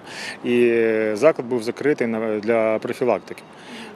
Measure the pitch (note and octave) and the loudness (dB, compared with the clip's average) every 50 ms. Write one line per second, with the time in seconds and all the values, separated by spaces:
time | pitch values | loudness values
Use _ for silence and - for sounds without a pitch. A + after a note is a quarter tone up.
0 | - - - - - - - - - B2 A#2+ A#2+ A#2+ A#2 A#2 A#2 A2+ A2+ A2 A2 | -14 -14 -14 -12 -12 -12 -12 -8 -2 0 4 4 4 4 4 4 2 2 2 2
1 | A2 G#2+ G#2+ G2+ C3+ D#3+ D#3+ - B2+ A#2 B2+ A#2+ A2 A#2+ A2+ - B2 C#3+ D3+ - | 0 0 0 4 4 4 4 2 -2 -4 -4 -2 -2 -4 -6 -2 0 0 0 0
2 | B2+ A#2 A2+ A2+ A2+ A2 G#2+ G#2+ G2+ A2 A#2 A2+ A2 A2 G#2+ G#2+ - A#2+ A#2 - | 0 -2 -2 -2 -2 -2 -4 -2 0 0 2 2 2 2 0 0 -2 -6 -4 0
3 | C3 A#2+ G#2 F2+ - - - - - - - - - - - - - - - | 0 2 2 0 -2 -8 -16 -18 -18 -20 -20 -20 -18 -16 -16 -16 -16 -16 -14